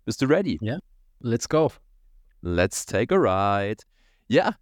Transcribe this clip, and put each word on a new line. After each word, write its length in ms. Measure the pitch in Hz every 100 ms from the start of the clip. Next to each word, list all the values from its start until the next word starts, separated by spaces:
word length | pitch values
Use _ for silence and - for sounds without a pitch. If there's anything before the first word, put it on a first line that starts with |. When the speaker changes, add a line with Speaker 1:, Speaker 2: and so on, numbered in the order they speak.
| -
Speaker 1:
Bist 160 | -
du 60 | 131
ready? 320 | 165 185 82
Speaker 2:
Ja, 160 | 107 156 - _ _ _
let's 300 | 120 117 -
go. 220 | 156 151 - _ _ _ - _ _
Speaker 1:
Let's 440 | 87 87 95 - -
take 280 | 98 117 190
a 20 |
ride. 680 | 117 95 101 101 101 107 - _ _ _ -
Ja, 260 | 139 214 -